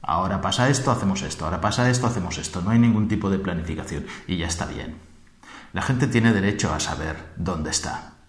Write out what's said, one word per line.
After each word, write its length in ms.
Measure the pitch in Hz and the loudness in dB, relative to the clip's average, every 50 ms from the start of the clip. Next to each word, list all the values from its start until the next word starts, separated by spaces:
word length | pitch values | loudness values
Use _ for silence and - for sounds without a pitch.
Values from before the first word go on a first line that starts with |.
| - | -2
Ahora 380 | - 78 85 92 95 101 - | 0 0 0 0 0 0 -2
pasa 260 | - - - - 123 | -2 -2 0 2 2
esto, 220 | 131 143 123 - 139 | 2 2 2 2 0
hacemos 320 | 123 - - 98 95 - | 0 2 2 0 0 0
esto, 240 | - 80 - - 80 | -4 -6 -8 -6 -4
ahora 160 | 80 87 87 | -4 -4 -2
pasa 260 | 90 104 - - 123 | -2 -2 2 2 4
esto, 200 | 127 123 123 123 | 4 4 2 2
hacemos 320 | 113 - 104 90 87 - - | 0 0 0 -4 -4 -6 -6
esto. 240 | - - - 92 87 | -8 -6 -6 -4 0
No 80 | 98 | 4
hay 80 | 113 117 | 6 6
ningún 280 | 120 117 107 107 107 | 6 6 6 4 4
tipo 220 | - 107 87 95 95 | 2 0 0 2 0
de 80 | 98 | 0
planificación 720 | 95 98 95 87 82 80 82 80 80 78 - 82 73 76 - - - - | 0 0 -2 -4 -4 -4 -4 -6 -6 -6 -8 -8 -8 -8 -8 -12 -14 -6
y 120 | - 92 | -4 -4
ya 100 | 87 82 | -2 -2
está 180 | 82 - - 85 | -4 -4 -4 -6
bien. 320 | - - - - - - - - - - - - - - - - - - - - - - | -6 -6 -10 -10 -12 -12 -16 -18 -20 -20 -20 -20 -20 -20 -20 -20 -20 -20 -20 -20 -8 -6
La 100 | - - | -4 0
gente 240 | - 131 123 139 | 0 2 2 2
tiene 260 | 120 117 117 113 117 113 | 4 4 6 6 6 6
derecho 400 | 101 95 101 101 - - 87 76 | 6 4 2 2 2 0 0 0
a 60 | 78 | -2
saber 540 | - - - - 78 78 78 80 - - - | -2 -4 -4 -4 -4 -6 -8 -8 -12 -16 -10
dónde 320 | - 85 87 90 80 76 78 | -6 -4 -4 -2 -4 -4 -2
está. 440 | - - - - 62 - - - - - - | -2 -2 -4 -4 -8 -8 -10 -14 -20 -20 -20